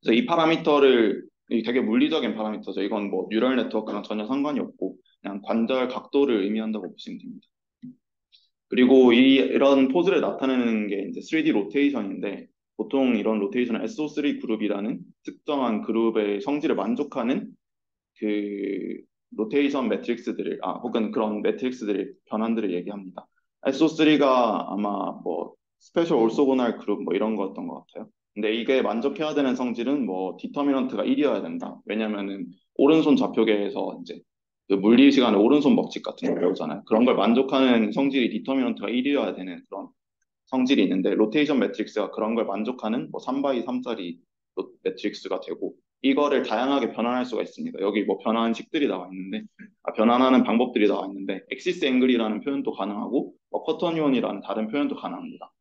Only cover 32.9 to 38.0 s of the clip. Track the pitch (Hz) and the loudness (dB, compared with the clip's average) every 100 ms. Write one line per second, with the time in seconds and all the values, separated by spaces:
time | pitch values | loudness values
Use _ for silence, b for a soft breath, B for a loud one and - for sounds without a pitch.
32.9 | 160 151 135 101 - 110 104 101 101 95 | 6 6 4 2 0 2 2 0 -4 -8
33.9 | - - - _ _ _ _ _ 98 98 | -10 -14 -16 _ _ _ _ _ 2 6
34.9 | 120 139 139 120 101 110 147 139 104 - | 8 8 8 4 4 6 6 6 4 2
35.9 | - - - - 110 90 92 80 98 - | -6 -10 -6 -4 0 0 0 -6 -8 0
36.9 | 110 123 95 101 123 131 139 131 117 107 | 2 4 4 2 2 2 2 4 4 2
37.9 | 120 | 0